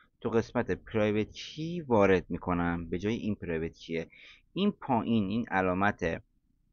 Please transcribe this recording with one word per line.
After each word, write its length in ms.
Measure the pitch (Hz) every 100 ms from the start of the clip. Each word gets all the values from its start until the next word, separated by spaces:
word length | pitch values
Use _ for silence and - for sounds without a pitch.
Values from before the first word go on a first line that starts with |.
| _ _
تو 100 | 117
قسمت 400 | 113 110 123 113
پرایوت 600 | 87 - 113 107 107 101
کی 480 | - - - 165 175
وارد 440 | 143 113 98 92 -
می‌کنم 600 | 85 92 87 87 85 82
به 100 | 87
جای 160 | 101
این 200 | 120 110
پرایوت 380 | 101 85 80 82
کیه. 340 | - - 82 - - - - _
این 160 | 165 202
پایین 540 | - - 120 - 113
این 240 | 95 110 117
علامت، 760 | 95 92 90 101 101 85 64 - _ _ _ _